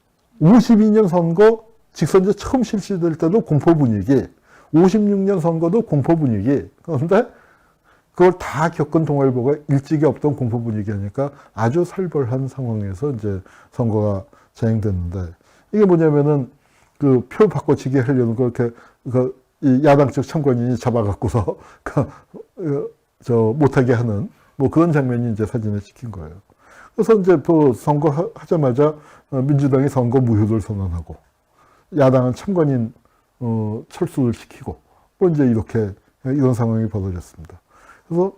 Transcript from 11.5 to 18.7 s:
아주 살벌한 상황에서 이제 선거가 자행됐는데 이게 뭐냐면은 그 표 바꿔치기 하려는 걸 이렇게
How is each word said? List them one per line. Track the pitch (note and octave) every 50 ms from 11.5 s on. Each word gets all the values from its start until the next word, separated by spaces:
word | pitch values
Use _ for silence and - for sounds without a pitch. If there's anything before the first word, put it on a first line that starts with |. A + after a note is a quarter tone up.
| _
아주 | G#2 A2 A#2 C3+ F3 F3
살벌한 | F3 - - F#3+ E3+ - D3+ C3+ A2 B2+ C3 C3+ B2+
상황에서 | - - C3 A#2 A2+ G#2+ G2+ G2 F#2+ F2+ C#3+ D3 C3+
이제 | G#2+ G#2+ G#2 G2 F#2 - - - - - _ _
선거가 | - B2 A2+ G#2 G#2+ G#2 G#2 G2+ F#2+ - - _ _ _ _ _
자행됐는데 | - A#2+ A2+ A2+ A2 G2 G#2+ F#2+ F2+ F2 E2+ F2 G2 F2+ E2+ E2+ - _ _ _ _ _ _ -
이게 | G#3+ G#3
뭐냐면은 | F#3 F3+ D#3+ E3 D#3 D3 D3 C#3+ D3+ D3+ C#3+ B2 - - _ _ _ _ _ _ _ _ _
그 | C#3+ C#3 C3 A#2+ A#2 -
표 | - - G#3+ F#3+
바꿔치기 | - C#3+ - - C#3+ C3+ - C3+ B2+ C#3
하려는 | A#2+ B2+ C#3 B2+ A#2+ A#2 A2+
걸 | A#2 B2+ A#2+ A#2+
이렇게 | - B2 A#2